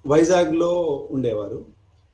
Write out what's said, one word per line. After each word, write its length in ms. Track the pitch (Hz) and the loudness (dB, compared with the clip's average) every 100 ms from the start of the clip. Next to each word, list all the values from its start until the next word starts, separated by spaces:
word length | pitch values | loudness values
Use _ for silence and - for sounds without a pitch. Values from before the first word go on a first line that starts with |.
| 139 | 0
వైజాగ్లో 1000 | 147 165 180 165 165 175 175 165 139 - | 4 4 4 2 0 0 0 -2 -4 -6
ఉండేవారు, 540 | 135 123 104 104 127 - _ _ _ _ | -4 -4 -4 -6 -12 -16 _ _ _ _